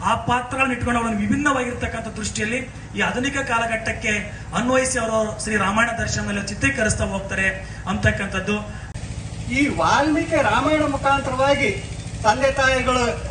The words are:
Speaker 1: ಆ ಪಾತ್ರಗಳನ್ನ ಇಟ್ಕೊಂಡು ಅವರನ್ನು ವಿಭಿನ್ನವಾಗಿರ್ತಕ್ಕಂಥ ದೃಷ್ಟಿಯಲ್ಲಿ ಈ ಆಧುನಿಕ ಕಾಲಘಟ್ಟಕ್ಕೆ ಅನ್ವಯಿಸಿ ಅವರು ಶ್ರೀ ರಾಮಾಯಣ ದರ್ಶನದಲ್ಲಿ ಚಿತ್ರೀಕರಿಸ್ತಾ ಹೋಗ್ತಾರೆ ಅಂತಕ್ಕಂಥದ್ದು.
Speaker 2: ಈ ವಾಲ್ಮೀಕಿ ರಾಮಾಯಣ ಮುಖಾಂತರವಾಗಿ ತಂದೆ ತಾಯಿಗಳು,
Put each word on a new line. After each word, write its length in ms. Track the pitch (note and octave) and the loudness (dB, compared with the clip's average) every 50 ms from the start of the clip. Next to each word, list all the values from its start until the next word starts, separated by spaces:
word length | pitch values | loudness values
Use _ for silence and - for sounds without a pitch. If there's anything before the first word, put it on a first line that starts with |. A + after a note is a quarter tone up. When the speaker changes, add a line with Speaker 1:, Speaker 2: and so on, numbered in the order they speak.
Speaker 1:
ಆ 120 | F3 G3 A3+ | 0 0 0
ಪಾತ್ರಗಳನ್ನ 580 | A3+ - A#3+ A#3+ B3+ B3 - C4+ C4 C4 B3+ | 2 2 0 0 0 0 -2 -2 0 0 0
ಇಟ್ಕೊಂಡು 280 | B3 B3 B3 B3 A#3+ A#3 | 0 0 0 0 0 0
ಅವರನ್ನು 180 | A3+ A3+ G#3+ G3+ | 0 0 0 0
ವಿಭಿನ್ನವಾಗಿರ್ತಕ್ಕಂಥ 920 | G#3 G3+ C4+ C#4 D4 D4 C4+ B3+ B3 A#3+ - - B3 A3 A3+ A3+ A3+ A3 | 0 0 2 4 4 4 4 2 0 -2 -4 -4 -4 -4 -4 -6 -8 -8
ದೃಷ್ಟಿಯಲ್ಲಿ 640 | - G#3+ G#3 - - A3 G#3+ A3 A#3+ C4+ B3 - - - - - - | -6 -6 -6 -4 -2 -2 -2 -2 -2 -2 -4 -6 -10 -12 -12 -8 -4
ಈ 40 | G3 | -2
ಆಧುನಿಕ 380 | F#3+ F#3+ F#3+ B3 C4 C#4 C#4 C#4 | 0 0 0 0 0 0 -2 -2
ಕಾಲಘಟ್ಟಕ್ಕೆ 920 | C4 B3+ A#3 A3+ A#3 A#3 A3+ A3 - A3+ A3 - A3+ G#3+ G#3 G3+ G3+ - - - - - D#3+ | 0 0 0 0 0 0 -2 -2 -2 -4 -4 -2 -2 -2 -2 -2 -2 -6 -10 -10 -10 -6 -4
ಅನ್ವಯಿಸಿ 440 | F#3+ A#3+ B3 C4 C4 C4 B3+ B3+ A#3+ | -2 2 2 4 4 2 2 0 -2
ಅವರು 440 | A3+ A3 A3 A3 G#3+ G#3+ - - | 0 0 0 0 0 0 -2 -6
ಶ್ರೀ 140 | - G#3+ G#3+ | -2 0 0
ರಾಮಾಯಣ 340 | G#3 F#3+ F#3+ G#3 A3 A3+ A#3 A3+ A3 | 2 2 2 2 2 2 2 0 -2
ದರ್ಶನದಲ್ಲಿ 440 | G#3+ G#3 - G#3+ G#3 G#3 G3+ G3+ | -2 -2 -2 -2 -2 -2 -2 -4
ಚಿತ್ರೀಕರಿಸ್ತಾ 640 | G3+ - - - C4 C4+ - A#3 A3 G#3 G3+ - G#3+ | -4 -4 -4 0 0 0 2 2 2 2 2 0 0
ಹೋಗ್ತಾರೆ 640 | G3+ F#3+ G3 - - G3 F#3+ F#3+ F#3+ F#3+ - - - - - - F3+ | -2 -2 -4 -4 -4 -2 0 0 0 -2 -2 -6 -10 -10 -8 -4 -4
ಅಂತಕ್ಕಂಥದ್ದು. 680 | G3+ G#3 G#3+ A3 G#3+ - G3 F#3 G3 F#3 F#3 G3+ G#3 G#3 G3+ - - - - - - - - - - - - - - - - A#3 | 0 2 2 2 2 0 -2 -4 -4 -4 -2 -2 -2 -2 -4 -6 -10 -10 -10 -10 -10 -8 -8 -8 -8 -8 -10 -8 -10 -8 -6 -2
Speaker 2:
ಈ 160 | B3 C#4 D4 B3+ | 0 2 2 2
ವಾಲ್ಮೀಕಿ 680 | - E3+ D#3+ F3 A3 C4 D4 D#4 D4+ E4 E4 - E4 | 2 2 2 4 4 4 4 4 2 2 2 2 2
ರಾಮಾಯಣ 460 | C#4+ A#3+ G#3+ G#3+ C4+ C#4 D#4 D#4 D4+ | 2 4 4 4 2 4 4 4 4
ಮುಖಾಂತರವಾಗಿ 880 | D4 C#4 C#4 C4+ - C4+ C#4 C4+ C4 C4 B3+ C4 C4+ C#4+ C#4 C#4 C#4 G#3 - - - - - - - - - - - | 2 2 0 0 2 2 2 2 0 0 0 2 4 4 4 4 2 0 -2 -2 -6 -10 -10 -10 -10 -8 -6 0 2
ತಂದೆ 280 | A3 A#3 B3+ C4+ C4+ | 2 2 4 2 2
ತಾಯಿಗಳು, 500 | C4+ C#4 C4 C4 C4 B3+ A#3 B3+ B3+ B3 A#3+ A3+ - - - - | 2 2 2 2 2 2 2 2 2 2 2 0 0 -2 -6 -4